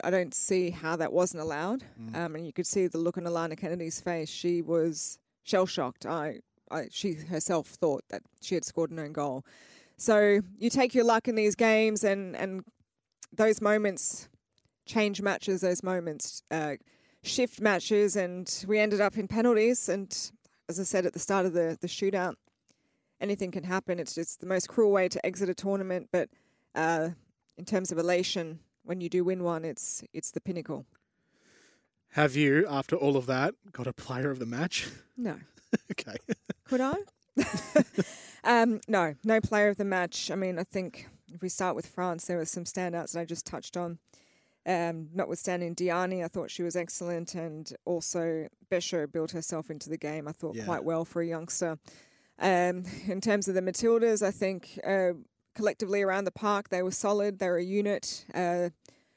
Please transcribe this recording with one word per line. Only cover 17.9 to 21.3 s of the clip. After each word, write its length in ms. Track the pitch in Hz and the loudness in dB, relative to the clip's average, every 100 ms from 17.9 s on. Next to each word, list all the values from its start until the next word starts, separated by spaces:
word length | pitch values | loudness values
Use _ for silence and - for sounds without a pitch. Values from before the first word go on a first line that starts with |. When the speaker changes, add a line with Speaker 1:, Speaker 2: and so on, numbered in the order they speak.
| 208 208 202 | 4 4 2
Speaker 1:
and 500 | 180 180 180 - 190 | -2 -4 -8 -6 2
we 100 | 214 | 4
ended 240 | 214 202 | 4 4
up 160 | 202 220 | 2 0
in 100 | 196 | -2
penalties. 640 | 214 240 220 226 247 - | 2 4 6 4 2 0
And 260 | 190 190 - - - _ _ - | -2 -4 -8 -8 -12 _ _ -8
as 120 | 170 | -6
I 40 | |
said 240 | 185 196 180 | 0 0 0
at 60 | |
the 60 | 180 | -2
start 280 | - | 0